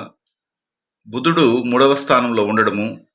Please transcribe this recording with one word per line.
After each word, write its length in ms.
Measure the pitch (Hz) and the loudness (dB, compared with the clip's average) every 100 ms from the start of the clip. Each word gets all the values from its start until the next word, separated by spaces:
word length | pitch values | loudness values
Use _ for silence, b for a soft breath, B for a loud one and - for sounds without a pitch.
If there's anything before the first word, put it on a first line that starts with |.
| - _ _ _ _ _ _ _ _ _ 107 | -8 _ _ _ _ _ _ _ _ _ -12
బుధుడు 380 | 117 165 165 131 123 123 | -4 -2 2 2 2 0
మూడవ 240 | 123 139 139 | 2 2 2
స్థానంలో 400 | - 127 120 113 104 | 0 0 0 -2 0
ఉండడము 360 | 110 107 101 110 - _ | 0 0 -2 -6 -10 _